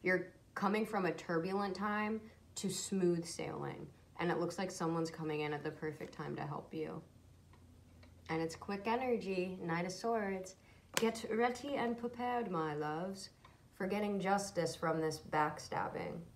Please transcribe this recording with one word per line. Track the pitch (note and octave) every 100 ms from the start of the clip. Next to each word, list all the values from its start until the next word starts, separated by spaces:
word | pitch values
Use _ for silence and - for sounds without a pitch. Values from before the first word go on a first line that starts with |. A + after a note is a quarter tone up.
you're | F3+ F3+ F3 - - -
coming | F#3+ G#3+ A3
from | G#3 F3
a |
turbulent | D#3+ - E3+ F3 F#3+ G3+
time | F#3 G#3 G#3 G#3+ A3 - - -
to | - G3
smooth | - - G3 F3 E3+ E3+
sailing. | - D#3+ D3+ C#3+ D3 D3 - - -
And | E3+
it | E3
looks | E3+ -
like | F#3
someone's | - E3 E3 D#3+
coming | E3 D#3 D3+
in | D3+
at | D3
the | D3+
perfect | D3 D#3 C#3+ -
time | - D3 D3
to |
help | C#3+ C#3+ -
you. | D#3+ D#3 - - - - - - - - - - - - - -
And | D#3+
it's | E3 -
quick | - G3 G#3
energy, | A#3+ C4 A3+ F#3 F#3 F#3 F#3
Knight | F3 E3+ F3
of |
Swords. | F3 A#3 A3+ G3 F#3+ F#3 - - - - -
Get | A3 A3 -
ready | G#3+ A#3+ A#3+ C#4+ C#4
and | A#3 A#3
prepared, | A#3+ A#3+ B3 A#3+ G#3+
my | E3+ D#3 D3+
loves, | D3+ D#3 F#3 F#3+ - - - - -
for | - F#3+
getting | G3+ G#3 G3
justice | F#3+ G3 G3 - E3+ -
from | E3 D#3+
this | D#3 C#3+ -
backstabbing. | D3+ D3+ E3 - - - - E2+ F3 E3+